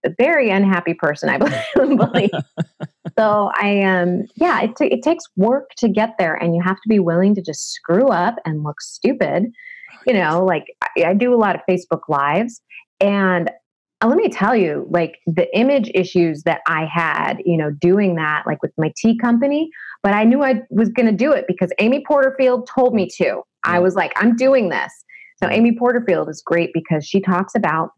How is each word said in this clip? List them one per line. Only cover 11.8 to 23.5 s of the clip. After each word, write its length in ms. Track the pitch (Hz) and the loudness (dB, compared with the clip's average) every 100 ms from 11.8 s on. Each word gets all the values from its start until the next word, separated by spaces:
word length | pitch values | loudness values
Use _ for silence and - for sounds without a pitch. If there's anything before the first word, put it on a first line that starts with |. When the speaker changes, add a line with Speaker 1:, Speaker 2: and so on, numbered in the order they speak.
| - 160 - | -2 -8 -2
Speaker 1:
Lives, 520 | 143 143 165 233 - _ - _ _ | -2 0 0 -2 -8 _ -20 _ _
and, 520 | 202 202 190 180 170 - _ _ _ _ | 0 2 0 0 -2 -8 _ _ _ _
uh, 60 | 220 | 0
let 100 | 320 | 2
me 120 | 427 | 0
tell 260 | - 202 247 | 0 0 2
you, 320 | 170 147 120 | 0 -2 -2
like, 300 | 170 165 - - | -2 -2 -4 -4
the 200 | 165 170 202 | -2 0 0
image 360 | 254 277 226 | 2 2 0
issues 480 | 185 180 180 170 147 | -2 0 0 0 0
that 180 | 170 156 - | -4 -4 -4
I 200 | 160 160 | -4 -4
had, 440 | 160 165 151 156 - - | -2 -2 -2 -4 -4 -2
you 100 | 165 | 0
know, 140 | 151 | -2
doing 440 | 143 175 196 196 170 | 0 2 4 2 0
that, 280 | 156 151 - | -2 -4 -4
like, 160 | 151 | -6
with 80 | - - | -6 -2
my 120 | 156 - | -4 0
tea 180 | 226 233 | 0 0
company, 520 | 233 233 277 294 320 - - - | 2 2 2 0 -4 -8 -20 -4
but 120 | 202 208 | 0 2
I 80 | |
knew 200 | 226 262 | 4 4
I 180 | 269 233 - | 2 0 -2
was 180 | 202 220 | 0 0
gonna 220 | 233 226 | 2 0
do 200 | 196 277 | 2 2
it 120 | 285 - | 0 -2
because 240 | 180 175 - | -4 -4 0
Amy 240 | 214 285 - | 0 0 0
Porterfield 600 | 294 269 269 254 247 247 | 2 2 2 2 2 -2
told 220 | - 247 226 | 0 2 2
me 120 | 175 - | -2 -2
to. 260 | 147 101 - | -2 -2 -10